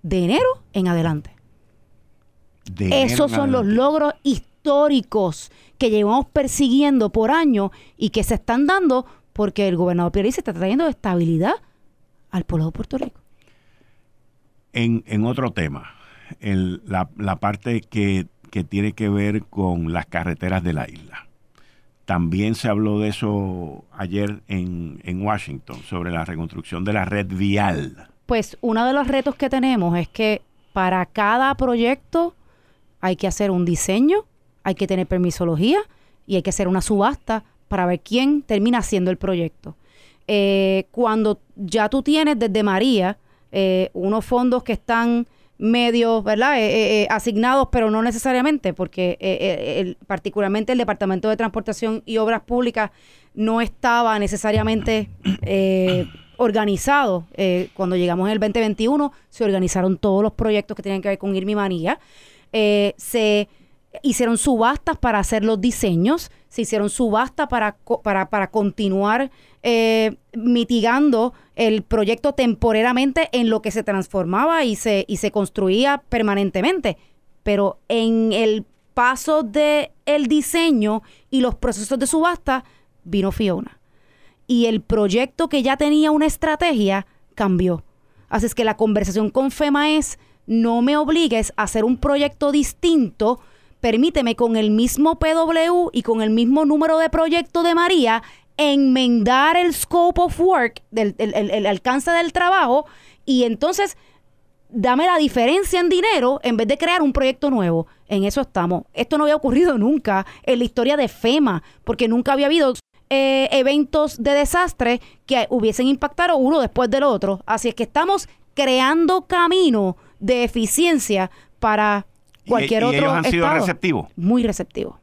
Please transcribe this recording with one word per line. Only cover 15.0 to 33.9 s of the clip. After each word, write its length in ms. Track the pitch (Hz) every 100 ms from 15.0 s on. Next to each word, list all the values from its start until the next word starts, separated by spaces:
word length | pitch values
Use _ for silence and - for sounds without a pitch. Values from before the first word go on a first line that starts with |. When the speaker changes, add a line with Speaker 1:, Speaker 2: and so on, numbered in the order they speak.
| -
Speaker 2:
en 200 | 107 113
otro 260 | 123 127
tema, 400 | - 78 69 - - - - - -
el, 420 | 107 98 92 90 -
la, 220 | 95 90 -
la 180 | 101 92
parte 460 | 101 101 123 117
que, 440 | - 110 101 95 85 _ -
que 140 | 101
tiene 300 | 80 98 104
que 160 | 101 107
ver 340 | 101 104 107
con 500 | - - 92 87 82
las 140 | 85 -
carreteras 560 | 85 87 80 92 92
de 100 | 87
la 160 | 78 -
isla. 380 | - - - - _ _ _ - _ _ _ -
También 500 | 92 85 90 107 110
se 120 | 120
habló 320 | 104 107 104
de 100 | 107
eso 760 | 104 107 104 98 90 82 67 - -
ayer 460 | 95 98 101 104 -
en, 540 | 98 90 87 85 71
en 180 | 85 90
Washington, 560 | 101 107 - 67 - 64 87
sobre 220 | 90 87
la 160 | 85 80
reconstrucción 580 | 82 82 - 80 85
de 100 | 95
la 120 | 104 92
red 220 | 101 95
vial. 800 | 95 101 101 101 80 69 - - _ -
Speaker 1:
Pues 320 | 233 208 -
uno 260 | 240 220 247
de 60 |
los 140 | 277 262
retos 280 | 269 262 269
que 140 | 269
tenemos 460 | 262 262 247 175 175
es 80 | 165
que 340 | - 220 214 - _ _
para 320 | - 185 185 180
cada 480 | - 208 233 269 277
proyecto 760 | 262 240 233 269 - 330 339 - _ _ _ _ _ _
hay 140 | 185 185
que 120 | 190
hacer 240 | - 202
un 140 | 180 175
diseño, 600 | 170 -